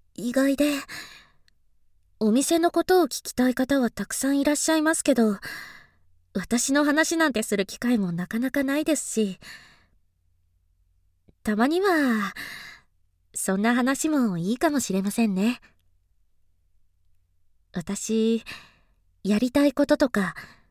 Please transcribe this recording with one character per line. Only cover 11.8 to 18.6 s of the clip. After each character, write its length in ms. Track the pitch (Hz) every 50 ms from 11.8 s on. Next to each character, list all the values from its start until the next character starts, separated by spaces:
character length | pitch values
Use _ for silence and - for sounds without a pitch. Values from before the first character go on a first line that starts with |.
は、 540 | 392 415 349 311 285 254 226 214 202 185 - - - - - - - - - - _ _ _ _ _ _ _ _ _ _ -
そ 220 | - - - 190
ん 60 | 196
な 120 | 208 226 240
話 340 | 247 240 262 277 - - 311
も 280 | 302 285 247 220 180
い 180 | 165 170 190 240
い 40 | 254
か 120 | - 330
も 100 | 294 277
し 120 | - -
れ 80 | 185 190
ま 120 | 190 202
せ 140 | - - 226
ん 80 | 214 190
ね。 260 | 185 202 233 247 - - - _ _ _ _ _ _ _ _ _ _ _ _ _ _ _ _ _ _ _ _ _ _ _ _ _ _ _ _ _ _ _ _ _ _ _ _ _ _ _ _
私、 720 | - 185 165 - 196 - - - 220 226 220 226 226 220 - - - -